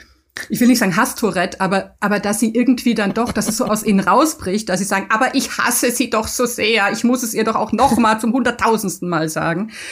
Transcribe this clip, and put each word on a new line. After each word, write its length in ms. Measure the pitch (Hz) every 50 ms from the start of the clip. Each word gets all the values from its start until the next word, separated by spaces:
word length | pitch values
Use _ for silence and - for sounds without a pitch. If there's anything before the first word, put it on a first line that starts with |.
| - _ _ _ _ _ - - - -
ich 100 | 220 -
will 80 | 240 233
nicht 120 | 254 247
sagen 180 | 220 190 160 202
Hasstourette, 640 | 240 247 - - 233 196 175 185 175 185 - -
aber, 340 | 190 180 196 190 - - - -
aber 200 | - 196 208 202
dass 200 | 202 202 208 214
sie 140 | 233 220 220
irgendwie 400 | 240 240 254 254 247 - 240 226
dann 180 | 226 208 196 190
doch, 180 | 226 226 233
dass 160 | - - - -
es 80 | -
so 100 | - 240
aus 180 | - 214 220 -
ihnen 140 | 220 202 196
rausbricht, 680 | - 175 190 247 320 311 - - - 190 185 214 220 -
dass 120 | 185 180
sie 60 | 202
sagen, 200 | 196 208 196 196 -
„Aber 260 | 226 220 254 - -
ich 240 | 277 254 - - -
hasse 320 | - - 247 - - 247
sie 180 | 240 - 254 226
doch 180 | - 220 220 -
so 200 | - - 247 233
sehr, 440 | - - 214 214 226 214 196 202
ich 120 | 208 220 -
muss 180 | 233 254 247
es 140 | 240 220 220
ihr 80 | 214 220
doch 120 | 226 214
auch 160 | - 214 214
noch 260 | - 214 262 269 240 220
mal 220 | 233 214 214 220
zum 140 | 240 226 226
hunderttausendsten 720 | 269 240 254 233 - - 226 220 214 214 185 - - - 175
Mal 220 | 170 156 160 160
sagen“, 420 | 160 156 156 160 170 170 214 220 - - - -